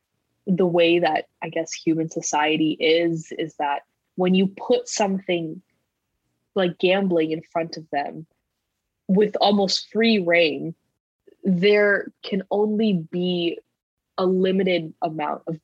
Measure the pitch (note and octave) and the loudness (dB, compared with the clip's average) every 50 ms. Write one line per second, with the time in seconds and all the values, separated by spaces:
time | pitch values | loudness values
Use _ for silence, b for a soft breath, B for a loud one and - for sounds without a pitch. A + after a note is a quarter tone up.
0 | _ _ _ _ _ _ _ _ _ - F#3+ E3 F#3+ F3+ E3 F3 E3+ E3 E3+ F3 | _ _ _ _ _ _ _ _ _ -2 0 2 2 2 2 4 4 4 4 2
1 | F3 D#3+ D#3 - - - _ _ - E3 D#3+ E3 E3 E3 - - - E3+ D#3+ D#3+ | 2 0 0 -2 -4 -8 _ _ -12 -8 -6 -6 -6 -6 -10 -6 -2 -2 0 0
2 | D#3+ E3 - E3 D#3+ - - D3 D3+ D#3 D#3 D#3 D#3 D#3 D#3 - - D#3 D#3+ E3+ | -2 -4 -6 -8 -6 -4 -2 0 0 0 0 0 0 0 0 0 0 2 2 2
3 | E3+ E3+ E3 E3 D#3+ - - - E3+ D#3+ - - D3+ C#3+ C#3+ D3 - _ _ _ | 2 0 -2 -4 -6 -8 -8 -8 -8 -8 -6 -6 -4 -4 -4 -6 -8 _ _ _
4 | _ _ _ - F#3 F3+ F#3 F#3 G3 F#3+ - - - - B3 B3 B3 - - - | _ _ _ -2 0 2 4 4 2 2 -2 -6 -2 0 0 0 0 -2 -4 -2
5 | A3 G3 G3 F#3+ F#3+ - F3+ E3+ E3 D#3 D#3 F#3 - _ _ _ _ _ _ _ | 0 0 -2 -2 -4 -4 -4 -4 -4 -6 -10 -12 -16 _ _ _ _ _ _ _
6 | _ _ _ _ _ _ _ _ _ _ - G#3 F#3 F3+ E3 - - F3+ F#3 G3 | _ _ _ _ _ _ _ _ _ _ -2 -2 -2 -2 0 0 2 2 2 2
7 | G3 F#3+ F3 E3 D#3+ D#3 D#3+ E3 - _ - E3+ E3 E3 - E3 D#3 - - C#3+ | 2 2 2 2 0 0 -2 -6 -8 _ -6 -6 -6 -6 -8 -14 -12 -8 -6 -6
8 | C#3+ - - - D#3+ - _ _ _ _ _ _ _ _ _ _ _ _ _ _ | -6 -6 -8 -12 -16 -18 _ _ _ _ _ _ _ _ _ _ _ _ _ _
9 | _ - F#3+ F#3+ G#3+ G3+ - - - G3+ G#3 G3+ G3 F#3 - - - - - G#3 | _ 0 2 2 2 2 2 2 2 2 4 2 2 0 -2 -4 -6 -4 -2 0
10 | A3+ A3+ A3+ G#3 F3+ E3+ E3+ E3+ E3+ D#3 C#3 C#3 D3 D#3+ E3+ - _ _ _ _ | 2 4 4 2 2 2 2 2 2 2 0 -2 -6 -8 -10 -12 _ _ _ _
11 | _ _ _ _ _ _ _ _ - G3 F#3 F3 F3+ G#3 G#3 G#3 G#3 G3+ G3+ F#3+ | _ _ _ _ _ _ _ _ -2 0 0 2 4 4 4 4 4 4 2 0
12 | - - - _ - - - F#3+ F#3+ - F#3+ G3+ G#3+ G#3+ G#3+ G#3 A3+ A3 G3 F3 | -2 -6 -14 _ -10 -6 -6 -6 -4 -2 -2 0 0 0 0 0 2 2 0 0
13 | D#3+ E3 - F3 F3+ F3+ F3+ F3 E3+ E3+ - - - _ _ _ _ _ _ _ | -2 -4 -4 -4 -2 -2 -2 -2 -2 -4 -4 -6 -10 _ _ _ _ _ _ _
14 | _ _ _ - F#3+ F#3 F#3 F#3 F#3 F#3+ F#3+ F#3+ G3 F#3 F3+ E3+ E3 D#3+ - _ | _ _ _ -2 0 2 2 2 2 2 2 0 0 0 0 0 -2 -6 -8 _
15 | - E3+ D#3+ D#3 D3+ D3 D3 D3 - - E3 D#3 | -6 -6 -4 -6 -6 -6 -6 -8 -8 -10 -12 -10